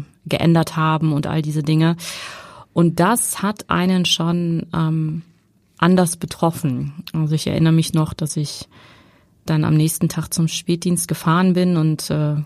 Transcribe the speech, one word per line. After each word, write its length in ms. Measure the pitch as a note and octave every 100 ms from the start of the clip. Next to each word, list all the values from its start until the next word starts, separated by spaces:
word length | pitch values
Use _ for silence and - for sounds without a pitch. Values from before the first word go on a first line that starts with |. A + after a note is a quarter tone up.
| C#3+ _ -
geändert 500 | - E3 E3 D#3 -
haben 360 | D#3+ D#3 D#3
und 160 | D3 -
all 120 | D#3
diese 220 | D3+ D3+
Dinge. 340 | - D#3 D#3+ E3+ - - - - - - -
Und 260 | - E3+ E3+
das 440 | F3+ A#3+ - -
hat 280 | G3 G#3+ -
einen 360 | E3+ F#3 F#3 E3+
schon, 600 | - E3+ F3 E3+ E3 E3
ähm, 480 | E3 D#3+ D#3+ D#3 E3 - _ _ _ _ _
anders 380 | F3 F#3 F3 -
betroffen. 880 | - - E3 E3 C#3 B2+ C#3+ D3 -
Also 220 | D#3+ D3+ D#3
ich 100 | -
erinnere 260 | D3+ D#3+
mich 220 | D#3+ D#3+
noch, 180 | D#3+ D#3
dass 240 | - D3+ D3+
ich 300 | D3 - - - - - _ _ _ _
dann 180 | - D#3
am 120 | D3+
nächsten 340 | D#3 D#3 - E3
Tag 260 | - D#3
zum 140 | - D#3+
Spätdienst 580 | - - E3+ F3+ F3 -
gefahren 460 | D#3+ E3 E3 F#3
bin 240 | F3+ F3+ E3+
und, 340 | D#3 D#3 -
äh, 240 | D3+ D3+ D3